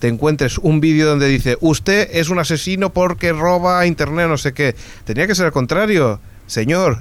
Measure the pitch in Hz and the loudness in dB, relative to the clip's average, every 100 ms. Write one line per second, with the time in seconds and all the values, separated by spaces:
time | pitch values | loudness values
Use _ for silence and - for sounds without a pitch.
0 | 120 117 147 151 131 - 160 156 160 151 | -2 0 0 0 -2 -2 0 2 4 2
1 | 156 147 139 135 131 120 165 151 - 202 | 2 2 2 2 0 0 2 0 2 0
2 | 202 165 160 180 151 160 180 190 190 180 | 0 -2 -2 -2 -2 -4 -4 -2 -2 0
3 | 180 175 175 160 170 180 180 180 175 160 | -2 0 -2 0 0 0 2 2 2 0
4 | 143 156 170 147 147 127 143 - - - | -2 0 0 0 -2 -2 -2 -2 -10 -14
5 | - 110 185 196 175 139 123 165 214 196 | -6 -2 0 0 0 0 0 0 2 2
6 | 131 101 - - - - 113 170 185 117 | 2 0 -8 -20 -10 -4 0 2 2 0